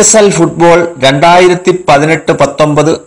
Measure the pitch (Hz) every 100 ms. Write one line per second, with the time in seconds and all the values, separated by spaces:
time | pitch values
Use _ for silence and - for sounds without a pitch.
0 | 208 220 202 156 165 - 170 170 170 -
1 | 131 143 170 175 180 175 185 175 - 143
2 | 156 160 - 147 139 - 151 147 151 165